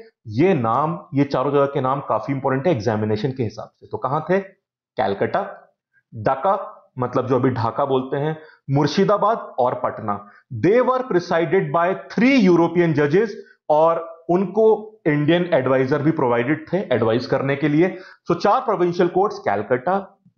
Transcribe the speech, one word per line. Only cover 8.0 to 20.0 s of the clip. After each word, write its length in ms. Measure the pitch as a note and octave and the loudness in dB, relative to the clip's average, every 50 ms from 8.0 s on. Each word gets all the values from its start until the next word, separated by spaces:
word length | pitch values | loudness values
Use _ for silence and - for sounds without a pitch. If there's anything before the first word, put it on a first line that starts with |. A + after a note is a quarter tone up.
| C3 C3 D3 | -2 -2 -4
हैं, 220 | C#3 C#3+ D#3 D#3 D#3 - - - _ _ - | -4 -4 -4 -6 -6 -10 -20 -20 _ _ -2
मुर्शिदाबाद 680 | C3+ C#3 D3+ - - - G3 F#3+ G#3 G3+ G3+ G3+ A#3 - - - - - | 0 2 2 2 2 2 2 2 2 2 2 0 0 -2 -4 -8 -4 -2
और 160 | B2 B2 - | -2 -2 -2
पटना। 540 | - - A#2 - - G#2+ G#2 G2+ G2+ - - - - _ _ C3 | -2 -4 -6 -6 -6 -6 -6 -6 -6 -8 -14 -20 -20 _ _ -6
They 280 | A2 G#2+ E3+ G#3 B3 B3+ | -2 2 2 4 4 2
were 180 | A#3+ B3+ C4 B3+ C4 G3+ | 2 0 -2 -2 -2 -2
presided 600 | F3 E3+ - F#3 E3 E3+ D#3+ D3+ F#3+ F#3+ D3+ C#3 | -2 -2 0 0 -2 0 0 0 0 0 0 0
by 180 | E3+ E3+ F3+ F#3+ F#3+ - - - - | 0 0 0 -2 -4 -8 -8 -2 0
three 320 | G#3 B3+ C#4 C4+ G#3 F#3 | 2 4 4 4 6 6
European 460 | F3 E3 E3+ E3+ E3 F3 F3 E3 D3+ | 6 4 4 2 2 2 2 2 2
judges, 320 | C3+ D3 C#3+ C#3+ F#3+ A3+ G#3+ - - - - - _ _ - | 2 2 2 2 2 2 0 -2 -8 -16 -18 -20 _ _ 0
और 540 | D3+ D3+ D#3+ E3 E3 D#3+ - - - - - - | 2 4 4 4 2 0 -4 -8 -12 -10 -4 -2
उनको 640 | E3+ F#3 G3+ F#3 - G#3+ A3 A3 A3 G#3 G#3+ - - _ - | 0 0 0 0 0 2 4 4 4 2 0 -6 -18 _ -2
इंडियन 440 | E3+ D3 D3 D3 C#3+ E3+ F3 F3 F3 E3+ | 0 0 2 2 2 2 2 2 2 0
एडवाइजर 500 | C#3 B2+ C3 C3+ C3 C3 B2 D3 D3 C3+ | 0 2 2 2 2 2 0 0 0 0
भी 80 | D#3 | 0
प्रोवाइडेड 600 | D#3+ - C#3 B2 A#2+ A#2 A#2+ B2+ D#3 D3+ - - - | 0 2 0 0 0 0 0 0 -2 -4 -4 -4 -4
थे 40 | |
एडवाइज 500 | F#3 G#3 - B2+ B2 A#2 A2 A2+ B2 B2 | -4 -2 0 0 0 2 2 0 0 0
करने 300 | - - C3+ C3 C3+ C#3 | -2 -2 -2 -2 -2 -2
के 120 | C#3 D3 D3+ | -2 0 0
लिए। 300 | D3 D3+ F3 F#3 F3 - - - - - _ - | 2 2 2 2 0 -4 -14 -18 -20 -10 _ -4
So 80 | F3 - | -2 0
चार 220 | - G#3 G#3 B3+ | 2 2 2 2
प्रोविंशियल 480 | B3+ A#3+ G#3 E3+ F3 F3+ E3+ F3 G3 E3+ | 0 -2 -2 0 0 0 0 0 0 0
कोर्ट्स, 300 | - F3+ G3 G#3+ G3+ - | 2 0 0 0 -2 -4
कलकत्ता, 800 | - - G2+ G2+ G#2 - B2+ B2+ B2+ F3 F#3+ G3 | -4 -2 -2 -2 -2 -2 -2 -2 0 -2 -2 -2